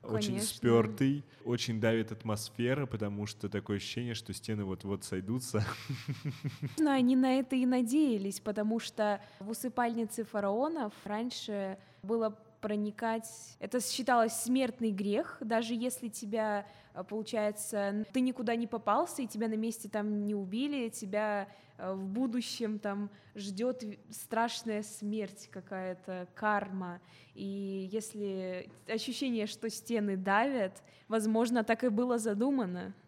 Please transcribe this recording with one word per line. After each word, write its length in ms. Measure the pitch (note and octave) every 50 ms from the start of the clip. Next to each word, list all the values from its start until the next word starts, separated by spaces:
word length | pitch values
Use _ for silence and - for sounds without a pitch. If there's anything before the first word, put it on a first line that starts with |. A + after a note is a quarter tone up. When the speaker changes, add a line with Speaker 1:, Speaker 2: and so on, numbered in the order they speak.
| -
Speaker 1:
Очень 260 | - - A2 - -
Speaker 2:
Конечно. 260 | F#2+ G2 - - -
Speaker 1:
спертый, 680 | - - A#2+ A#2 A#2 A2 A2 G#2+ - C#3 C3+ C#3+ D3 C#3 - - - -
очень 340 | A#2 A#2+ A#2 - - A2+ A2
давит 320 | A2 A2+ A2+ A2+ A2 A2
атмосфера, 760 | A2 G#2+ - A2+ G#2+ G#2 A2 - - - A#2+ A#2+ C3 C#3+ C#3+
потому 400 | B2+ - G#2 G#2+ G2+ G2+ G2+ G#2
что 220 | G#2 - - - G2
такое 280 | - G2+ F#2+ - G#2
ощущение, 380 | G2 - - - A#2 B2 A#2+ A2+
что 180 | G#2+ - - F#2+
стены 300 | - - - G#2+ G#2 G2+
вот-вот 400 | F#2+ F#2+ F2 - G2 G2+ F#2 -
сойдутся. 600 | - G2 F#2 F#2+ G2 A#2 B2+ B2+ - - G#2+ G#2 G#2+ - - - - C3+ - - - C3
<laughs> 640 | - - D3 - - - C3 - - - C3 - -
Speaker 2:
Ну, 100 | D#4 D4
они 260 | C#4 C4+ B3 B3 C4
на 220 | B3+ C4 C4 B3+
это 180 | C4 C4 C4 C#4
и 120 | B3+ B3+
надеялись, 720 | B3 B3+ B3 B3 A3 B3+ D#4 D#4 C#4 A3+ G3+ G3 G3+ - -
потому 400 | - A3+ G3+ G#3+ G#3 G#3+ A3+ A#3
что 420 | - - - - G#3+ G#3 G3+ G3 - - - -
в 120 | G3 G#3
усыпальнице 720 | A3+ A3+ - B3+ A#3+ - A#3+ A#3 A#3 A#3 A3+ G#3 - - A3
фараонов 680 | - - G#3 G3+ G3 G3+ A#3 C4+ D#4 E4 D#4 B3 G#3 - - -
раньше 760 | - G#3 G#3+ A#3 B3 - - - - G#3 G3+ G3 F#3+ F#3+ F#3+ - - - -
было 340 | - F#3+ A#3 A#3 A3 A3 G#3+ - - - - _
проникать, 680 | - G#3 G#3 G#3 G#3 G#3 G#3 - A#3 A3+ A3+ A3+ A3 - - - - - - _
это 200 | - G3+ - B3
считалось 520 | - - - - A#3+ C4+ B3 A#3+ A3+ A3+ A3+
смертный 580 | - - A#3 B3+ C4 C4 A#3+ B3 - A#3 A3
грех, 460 | G3+ F#3 G#3 G#3 G3+ A#3+ E4+ - - -
даже 320 | B3+ G#3+ A#3 A3+ A#3 A3 B3
если 360 | A3 A#3+ B3+ B3+ - - A3+
тебя, 560 | - - - G3+ G#3 A3 A3 G#3+ G#3 G3+ G3+ - - - - - -
э, 100 | - F#3
получается, 720 | - G#3 A3 G#3+ G#3+ - A3 G#3 G#3 G#3 G#3+ - - A3+
н-, 280 | G#3 G3+ G3 G3 G#3 G#3+ - -
ты 80 | C4
никуда 340 | B3+ C4 B3 - G#3 A3 A#3
не 120 | A#3 A#3
попался, 540 | A3 - A3+ A3 G#3 G#3 C4 F4 E4+ - - C4
и 40 |
тебя 200 | G#3+ - G#3+ A3+
на 80 | A3 A3
месте 320 | G#3+ A3 A#3 A3 - - G3+
там 360 | - G#3+ G#3 G#3+ G#3 G#3 G#3
не 100 | G#3 G#3+
убили, 540 | G3+ G3 F#3 G3 A#3 C4+ D4 D4 C#4 A#3+ A3+
тебя, 580 | A3+ - A3 F#3+ G3 G#3 G#3+ G#3+ G#3 G3+ G3 G3 - - - - - -
э, 120 | F#3 F#3 F#3+
в 120 | F#3+ F#3+
будущем 720 | F#3+ F#3+ A#3 C4 B3 A3 B3 A3+ - - - A#3 G#3+ G#3+
там 320 | G#3 G#3 G#3 G3+ G3+ G#3 G3+ - - - - -
ждет 480 | G#3 G3+ G3+ G3 F#3 A#3 B3+ B3+ B3+ A#3
в-, 140 | G#3+ G3+ - - - A3
страшная 680 | - - - - A3 A#3 A#3+ A#3 - - A3+ G#3+ G#3+ G#3
смерть 680 | G#3+ - - G#3 G#3 G#3 A3 G3+ - - - - -
какая-то, 760 | - F#3+ F3+ - G3+ F#3 F#3 F#3 F3+ F3+ - - F#3 F3+ F3+ F3+ -
карма. 680 | - A3 G#3+ G#3 G3+ G3 F#3+ F#3+ F#3+ F#3 F3+ F3 F3+ - - - - - - _
И 560 | - G3 G3 G3 G3 G3 G3 F#3+ F#3+ F#3+ F#3+
если 800 | G3+ A3 G#3 - - G#3 G#3 G3+ F#3+ F#3+ F#3 F#3 F#3 F3+ - - - - -
ощущение, 600 | - A3+ A3+ - - A#3 - C#4+ C4 A#3+ A3 G#3
что 200 | G#3 - - - A3+
стены 440 | G#3 - - - A#3 A3 G#3 G3+ G3
давят, 680 | F#3 F#3 G3 G3 G#3 A#3+ C#4 C#4 B3 G3+ F#3+ - - - - - - -
возможно, 560 | _ G#3+ A3+ G#3 A3 A3 A3+ A#3 A3+ A#3+ A#3+ A3
так 200 | A3 A3+ A3+ B3
и 60 | B3+
было 300 | G#3 G#3+ B3 B3+ A#3+ A#3
задумано. 760 | G#3+ A3+ G3+ G3+ A#3 C#4 C#4+ C4 A3+ F3+ F3+ F3+ F3+ G3 G3 - -